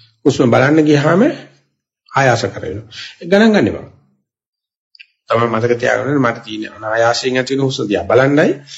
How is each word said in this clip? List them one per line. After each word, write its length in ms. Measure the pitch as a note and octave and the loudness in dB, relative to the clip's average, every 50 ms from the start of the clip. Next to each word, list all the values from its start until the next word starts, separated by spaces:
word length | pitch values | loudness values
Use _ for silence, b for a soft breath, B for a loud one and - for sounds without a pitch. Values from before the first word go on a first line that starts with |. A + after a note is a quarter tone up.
| b b b _ - | b b b _ -2
හුස්ම 180 | C#3+ A#2+ - C3+ | 0 2 2 2
බලන්න 320 | A#2+ B2 B2 C3 C#3+ D#3 D#3+ | 2 2 2 2 4 4 2
ගියාම 400 | D3+ D3+ D3 C#3+ C#3+ D#3 E3+ F#3+ B3+ E4+ - - - - _ _ _ _ _ _ _ _ _ _ _ _ | 4 4 2 2 2 2 2 2 2 0 -2 -4 -12 -20 _ _ _ _ _ _ _ _ _ _ _ _
ආයාස 320 | - C3+ C3+ B2+ A#2+ A2+ - | -2 0 2 2 2 0 -2
කර 180 | F#2+ - - | -6 -8 -8
වෙනවා. 260 | - - F#2+ A2 - B B B B B B | -10 -10 -10 -12 -14 B B B B B B
ඒක 140 | - E3+ E3+ | -16 -2 2
ගණන් 220 | F#3+ G#3 A3+ A3+ | 2 4 4 4
ගන්න 160 | G#3 F3+ B2 | 4 2 0
එපා. 200 | F#2+ D#2 - - - - _ _ _ _ _ _ _ _ _ _ _ _ _ _ _ _ _ _ _ _ - _ _ _ _ _ | 0 -2 -6 -12 -18 -20 _ _ _ _ _ _ _ _ _ _ _ _ _ _ _ _ _ _ _ _ -20 _ _ _ _ _
තමයි 220 | - A2+ A#2 A#2 | -2 0 0 0
මතක 260 | A#2 A2+ A2 A#2+ A#2 A#2+ | 0 -2 -2 0 0 0
තියාගන්න 300 | A#2 B2 A#2+ A#2 A2+ A2+ | 0 0 -2 -2 -2 -2
ඕනේ 180 | C3+ D3 C#3 B2+ | -2 -2 0 0
මට 160 | A#2 A2+ A2+ | -2 -4 -6
තියෙන 300 | G#2 G#2+ G#2+ G#2+ G#2+ - | -10 -14 -14 -14 -14 -16
අනායාසයෙන් 680 | - G2+ A2 G#2+ A2 A2+ A#2 A#2 A#2 - C3 B2+ B2+ | -16 -12 -8 -4 -2 0 2 0 0 0 -2 -2 -2
ඇති 160 | B2+ B2 C3 C3+ | -2 -2 -2 -2
වෙන 120 | C3+ C3+ | -2 -2
හුස්ම 180 | C3 C3 - A#2 | -2 -4 -4 -4
දිහා 200 | G2+ G2+ F2 E2 | -4 -4 -2 0
බලන්නයි. 460 | G2 A2 B2+ C3 C#3+ C#3+ D3+ F3 C#4 G4+ - B B B | 2 2 4 4 4 4 2 2 2 0 -4 B B B